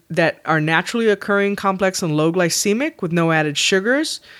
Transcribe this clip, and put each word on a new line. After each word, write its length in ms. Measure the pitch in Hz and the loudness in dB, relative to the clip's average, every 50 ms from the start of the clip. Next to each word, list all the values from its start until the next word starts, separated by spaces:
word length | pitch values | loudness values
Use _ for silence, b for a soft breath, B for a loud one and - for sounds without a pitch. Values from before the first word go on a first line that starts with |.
| _ - | _ -6
that 320 | 160 180 165 151 - - - | -2 0 0 0 0 -4 -2
are 160 | - 160 156 | 0 0 0
naturally 480 | 151 160 165 170 175 - - 233 226 214 | 2 0 0 0 -2 -2 -2 0 2 2
occurring, 460 | 202 202 - 214 202 202 196 202 202 | 0 0 0 -2 0 0 0 0 -2
complex, 440 | - 208 196 190 180 196 190 185 - | -2 -2 -2 0 0 0 -2 -2 -2
and 140 | 190 160 151 | -2 0 0
low 160 | 151 156 165 | 2 2 2
glycemic 720 | 165 180 175 165 - - - 202 208 240 294 320 - - | 2 2 0 0 0 0 0 0 0 0 -2 -4 -4 -6
with 100 | 196 160 | -6 -2
no 200 | 170 170 165 165 160 | 0 0 2 2 2
added 240 | 156 151 151 143 | 2 0 0 -2
sugars. 640 | - - - 196 190 190 233 262 294 320 - - - B B B | -2 0 2 2 2 2 2 0 0 0 -4 -6 -10 B B B